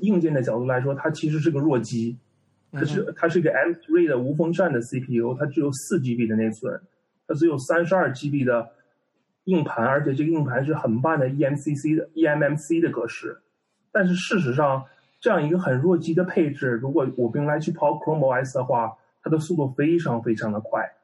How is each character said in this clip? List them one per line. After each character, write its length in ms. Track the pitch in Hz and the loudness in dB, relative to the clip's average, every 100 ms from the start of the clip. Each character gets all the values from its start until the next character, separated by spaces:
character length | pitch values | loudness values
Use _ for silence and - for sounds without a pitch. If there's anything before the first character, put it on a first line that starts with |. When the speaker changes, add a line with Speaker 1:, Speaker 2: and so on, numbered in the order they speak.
Speaker 1:
硬 180 | 196 185 | 2 2
件 140 | 160 | 2
的 80 | 143 | 0
角 160 | 123 113 | 0 -2
度 80 | 127 | 0
来 160 | 127 | 0
说， 120 | 135 139 | -2 -2
它 140 | 160 | -4
其 180 | 156 156 | -2 -2
实 100 | 151 | 0
是 100 | 165 | 0
个 80 | 139 | 2
弱 200 | 151 127 | 2 0
机。 380 | 110 120 117 123 _ _ _ _ _ | 0 -4 -4 -6 _ _ _ _ _
Speaker 2:
嗯 80 | 143 | -6
哼。 20 | |
Speaker 1:
可 40 | 147 | -4
是 280 | 180 - - | -2 -4 -2
它 140 | 165 | 0
是 100 | 175 | 2
一 20 | |
个 100 | 151 | 2
M 200 | 131 160 | 2 0
three 340 | 170 - 233 339 | -2 2 4 4
的 100 | 127 | 2
无 160 | 127 | 0
风 200 | 151 165 | 0 0
扇 200 | 185 175 | 2 0
的 80 | 123 | 0
C 180 | 117 127 | -2 -6
P 140 | 127 | -2
U， 220 | 117 117 131 | -2 0 -2
它 100 | 143 | -2
只 160 | 160 | 0
有 100 | 147 | -2
四 280 | 135 - 180 | -2 -2 -2
G 140 | 127 120 | 0 0
B 120 | 113 | 0
的 80 | 110 | 2
内 140 | 110 | 0
存， 300 | 107 - - - _ _ _ - | -2 -8 -8 -12 _ _ _ -6
它 60 | 147 | 2
只 120 | 165 | 2
有 100 | 139 | 2
三 280 | - 165 170 | 0 0 2
十 100 | 185 | 2
二 160 | 147 | 2
G 180 | 131 147 | -2 -4
B 140 | 143 | 0
的 260 | 123 120 110 _ _ _ _ _ _ _ - | 2 0 -2 _ _ _ _ _ _ _ 0
硬 180 | 180 | 0
盘， 220 | 143 - 117 | 0 0 2
而 180 | 143 | 2
且 100 | 143 | 0
这 120 | 135 156 | 0 0
个 60 | |
硬 120 | 160 | 0
盘 220 | 135 123 139 | 0 0 0
是 80 | |
很 180 | 147 - | -2 0
慢 260 | 113 160 156 | 0 0 0
的 120 | 131 | 0
E 120 | 139 | 0
M 140 | 139 143 | 0 0
C 180 | - 143 | -4 -4
C 200 | 151 156 | 0 -2
的 140 | - 160 | -2 0
，E 100 | 156 | 2
M 180 | 147 | 4
M 120 | 143 147 | 0 0
C 260 | - 165 | -2 0
的 80 | 165 | 0
格 160 | 117 117 | -2 -6
式。 320 | - - - _ _ _ _ _ | -8 -12 -14 _ _ _ _ _
但 120 | 220 180 | 0 2
是 80 | |
事 260 | 180 - 220 | 0 0 0
实 140 | 139 | 0
上， 300 | 127 143 135 135 _ _ _ | 2 2 0 -4 _ _ _
这 100 | 240 | 0
样 100 | 185 | 2
一 80 | 151 | 2
个 80 | 180 | 0
很 220 | 175 127 | 2 2
弱 180 | 165 175 | 2 2
鸡 160 | 170 | 2
的 100 | 165 180 | 0 0
配 260 | - 151 | 0 0
置， 200 | 135 135 | 0 -2
如 200 | 117 135 | -2 0
果 160 | 151 131 127 | 0 0 -2
我 160 | 120 | -2
用 120 | 147 147 | 0 0
来 140 | 151 | 0
去 120 | 156 | -2
跑 200 | 160 147 | 0 0
Chrome 340 | 151 - 156 135 | 0 -2 0 2
O 60 | |
S 240 | 127 131 135 | 0 -2 -4
的 80 | 127 | 0
话， 320 | 123 113 - _ _ | 0 0 -6 _ _
它 60 | - | -2
的 100 | 156 | -2
速 160 | 156 170 | 0 -2
度 180 | 135 131 | -2 0
非 220 | 147 170 | 2 2
常 240 | 160 117 | 0 -2
非 140 | 113 107 | -2 -2
常 160 | 110 | -2
的 80 | 104 | -6
快， 280 | - 117 113 - | -4 -4 -4 -10